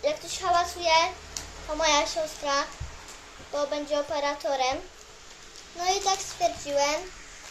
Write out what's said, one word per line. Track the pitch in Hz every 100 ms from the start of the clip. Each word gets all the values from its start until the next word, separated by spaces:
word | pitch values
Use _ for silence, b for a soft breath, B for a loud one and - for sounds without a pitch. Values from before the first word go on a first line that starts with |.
Jak | 285 302
ktoś | 339 -
hałasuje, | 370 349 349 349 339 320 349 - - - - - -
to | 302
moja | 320 294 311
siostra, | 339 311 - 285 277 311 - - - - - - - -
bo | 285 285
będzie | 294 294 294
operatorem. | 285 302 285 294 320 269 254 294 - - - - - - - - - 339
No | 359
i | 392
tak | 392 381
stwierdziłem, | - - 339 339 285 285 285 311 370 - - - -